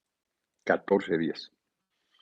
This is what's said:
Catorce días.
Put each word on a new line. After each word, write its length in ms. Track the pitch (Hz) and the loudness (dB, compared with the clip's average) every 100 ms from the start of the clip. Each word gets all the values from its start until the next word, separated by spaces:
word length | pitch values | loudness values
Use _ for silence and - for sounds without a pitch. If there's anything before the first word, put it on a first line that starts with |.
| _ _ _ _ _ _ - | _ _ _ _ _ _ -2
Catorce 520 | 82 - 98 - 82 | -2 2 0 2 0
días. 340 | 80 - - _ _ _ _ _ _ _ | 0 -6 -12 _ _ _ _ _ _ _